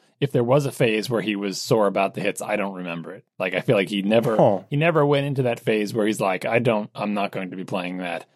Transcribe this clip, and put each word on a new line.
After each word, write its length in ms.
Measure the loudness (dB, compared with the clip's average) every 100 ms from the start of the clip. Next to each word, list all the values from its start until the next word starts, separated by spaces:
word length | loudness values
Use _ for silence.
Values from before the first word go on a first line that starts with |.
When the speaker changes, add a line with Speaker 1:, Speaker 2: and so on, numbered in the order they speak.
| _ -6
Speaker 1:
if 140 | -2
there 100 | 0
was 220 | 4 2 2
a 80 |
phase 360 | 0 2 2 0
where 120 | -2
he 160 | -2 -2
was 240 | -4 -6
sore 260 | 0 2 4
about 260 | 2 -2
the 60 | 0
hits, 220 | -4 -4
I 160 | -4 -2
don't 160 | -4
remember 400 | -6 -8 -8 -10
it. 100 | -16 _ -6
Like, 140 | -2
I 80 | -2
feel 160 | 2 2
like 100 | 2
he 140 | 0
never, 340 | 4 4 4 4
Speaker 2:
Huh. 280 | 4 4 -2
Speaker 1:
he 60 | 0
never 300 | 2 2 2
went 200 | 2 0
into 180 | -2
that 180 | -2 -2
phase 320 | 0 0 0
where 120 | 0 0
he's 140 | 0
like, 240 | 0 -2 0
"I 140 | 2
don't, 300 | 2 0 -2
I'm 200 | -8 -4
not 180 | -2 -4
going 200 | -6 -10
to 40 | -10
be 60 |
playing 360 | -8 -6 -6 -6
that," 260 | -6 -8 -10